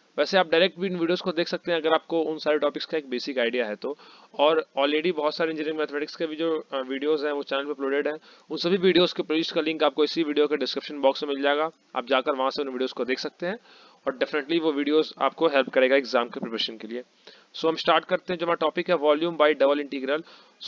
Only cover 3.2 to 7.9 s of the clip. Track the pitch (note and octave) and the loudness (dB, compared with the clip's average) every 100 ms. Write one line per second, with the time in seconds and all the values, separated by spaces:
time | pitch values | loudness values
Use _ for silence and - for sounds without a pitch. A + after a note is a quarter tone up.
3.2 | B2+ B2+ A#2 B2 A2+ G#2 B2+ C#3+ - - | -4 -2 0 0 -2 -4 -8 -10 -14 -20
4.2 | - - D3 D#3+ D3+ - C#3+ D3+ E3 D#3 | -12 0 2 2 0 0 0 2 0 0
5.2 | D3 D3+ E3 D#3+ D3+ D#3 D3 C#3+ D3+ - | -2 0 -2 -2 -4 -2 -4 -4 -8 -6
6.2 | E3 D3+ E3 D#3 - C3+ C3 C3+ C#3+ D#3 | -6 -2 -2 -2 -4 -6 -4 -2 0 0
7.2 | D3 C#3+ C#3 C3+ C#3+ C#3 C3+ | 0 -4 -4 -4 -4 -4 -2